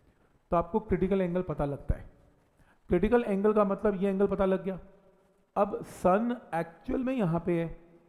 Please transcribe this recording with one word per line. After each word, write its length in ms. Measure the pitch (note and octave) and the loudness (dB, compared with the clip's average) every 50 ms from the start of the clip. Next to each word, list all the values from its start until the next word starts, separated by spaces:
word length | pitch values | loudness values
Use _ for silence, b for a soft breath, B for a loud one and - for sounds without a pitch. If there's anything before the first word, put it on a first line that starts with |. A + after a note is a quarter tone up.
| b b b b b b b b _ _ | b b b b b b b b _ _
तो 60 | F3+ | 0
आपको 240 | E3+ E3+ F3 - G#3+ | 0 0 0 -2 -2
critical 400 | G#3+ - F#3+ D#3 F#3 F3+ G3 F#3+ | 0 0 0 0 2 2 2 0
angle 220 | F#3 F3 F3 F#3 | 0 0 -2 -2
पता 220 | F3+ D#3+ D3 C#3 D3 | -4 -4 -4 -4 -4
लगता 300 | C#3+ C#3 - - - - | -4 -6 -4 -4 -4 -4
है। 160 | - - - - _ - _ _ _ _ _ b b b b b b _ - | -4 -8 -16 -20 _ -20 _ _ _ _ _ b b b b b b _ 0
critical 360 | F#3 F3 F#3+ A3 A#3+ A#3+ A#3 | 0 2 4 4 4 2 2
angle 260 | A3 G3 F#3+ G3 G#3+ | 2 0 2 2 4
का 120 | G#3+ G#3+ G#3 | 4 4 2
मतलब 380 | G3 G3 F#3+ - G#3+ G3+ F3+ | 2 0 0 0 0 0 0
ये 60 | G3 G3+ | 0 0
angle 180 | F#3+ F#3+ G3+ | 2 2 2
पता 180 | G3 G3 F3 G3 | 2 2 0 0
लग 200 | F#3+ F#3 F3+ E3+ | 0 0 0 -2
गया। 160 | G3 F#3 E3 - - - _ _ _ _ _ _ _ _ _ _ _ _ | -6 -8 -8 -12 -18 -20 _ _ _ _ _ _ _ _ _ _ _ _
अब 260 | G3 G#3 G3+ - A#2+ | 0 0 0 -2 -6
sun 540 | C#3+ - - - - F3+ F#3 G#3+ A#3 A#3+ B3 A#3+ - - D#3+ | -10 -12 -6 0 2 4 4 4 2 0 -4 -6 -8 -6 -6
actual 460 | E3 E3 - - - - B3+ C4 C4 | -6 -6 -6 -10 -12 -8 -6 -4 -4
में 140 | B3 B3+ C4+ | -2 -2 -2
यहाँ 280 | B3+ G3+ E3 E3 E3+ - | 0 0 0 0 0 0
पे 160 | F#3 F3 E3 | 0 0 0
है, 140 | E3 D#3+ - - - - - - _ | -2 -4 -8 -12 -18 -20 -20 -20 _